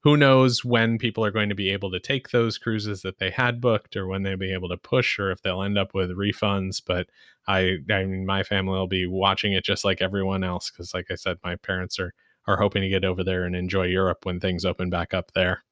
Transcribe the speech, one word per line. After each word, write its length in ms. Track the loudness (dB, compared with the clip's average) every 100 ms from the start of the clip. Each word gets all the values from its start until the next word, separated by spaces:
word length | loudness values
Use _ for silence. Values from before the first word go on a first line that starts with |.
who 120 | 6 6
knows 480 | 8 8 6 4
when 340 | 2 2 4 2
people 260 | -2 0
are 80 | -2
going 160 | 0 -2
to 60 | 0
be 140 | -2
able 200 | -2 -4
to 80 | -6
take 320 | -4 -4 0
those 260 | 0 0 -2
cruises 460 | -4 -4 -4 -6
that 160 | -8 -4
they 120 | -4
had 300 | 0 -2 0
booked, 360 | 2 0 _ -8
or 100 | -4
when 160 | -4
they'll 140 | -2 -4
be 160 | -4
able 160 | -4 -4
to 80 | -8
push, 420 | 0 0 0 -2
or 140 | -2
if 100 | -2
they'll 200 | -2 -2
end 160 | 0 0
up 160 | 0
with 160 | -2 -2
refunds. 720 | -2 -2 0 0 0 -2 -6 -4
But 220 | -4 -4 _ -20 _ -2
I, 300 | 2 2 0 -2
I 140 | -2
mean, 200 | 0 -4
my 180 | -2 -2
family 340 | 0 -2 0 -2
will 80 | -2
be 200 | -2 -2
watching 480 | 0 2 2 0
it 100 | 0
just 200 | 0 0
like 160 | 0 0
everyone 440 | 0 0 0 0
else, 260 | -2 -4 -8
'cause 240 | _ -8
like 160 | -8 -6
I 60 | -6
said, 220 | -4 -6
my 140 | -6 -8
parents 420 | -4 -4 -4 -6
are, 160 | -6 -8 _ _ -2
are 120 | 2
hoping 240 | 2 2
to 60 | 0
get 160 | 0
over 200 | 0 0
there 200 | 0 0
and 120 | -2 -2
enjoy 300 | -2 0 2
Europe 380 | 2 2 0
when 160 | -4 -2
things 240 | -2 0
open 240 | -2 -2 -2
back 240 | -2 -2
up 200 | -4 -2
there. 320 | 0 0 0 _